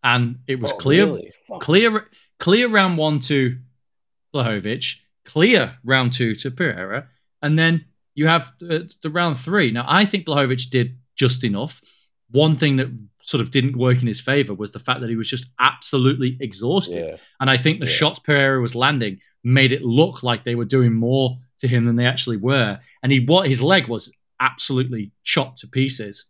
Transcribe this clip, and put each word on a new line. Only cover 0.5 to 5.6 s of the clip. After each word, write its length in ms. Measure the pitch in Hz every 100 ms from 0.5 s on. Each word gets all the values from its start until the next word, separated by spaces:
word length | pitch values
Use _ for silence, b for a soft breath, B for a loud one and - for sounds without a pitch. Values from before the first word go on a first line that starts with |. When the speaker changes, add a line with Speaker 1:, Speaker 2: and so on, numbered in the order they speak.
| 131
Speaker 1:
was 120 | 123
Speaker 2:
Oh, 60 | -
Speaker 1:
clear, 280 | 135 160 196
Speaker 2:
really? 260 | 117 82 - _
Fuck. 120 | -
Speaker 1:
clear, 460 | - 175 233 214 208 b b _
clear 300 | - 208 247
round 280 | 214 190 170
one 220 | 156 151
to 360 | 127 147 127 127 - _ _ _ _ _ _
Blachowicz, 680 | 143 117 107 98 127 - - _ _ -
clear 520 | - 190 226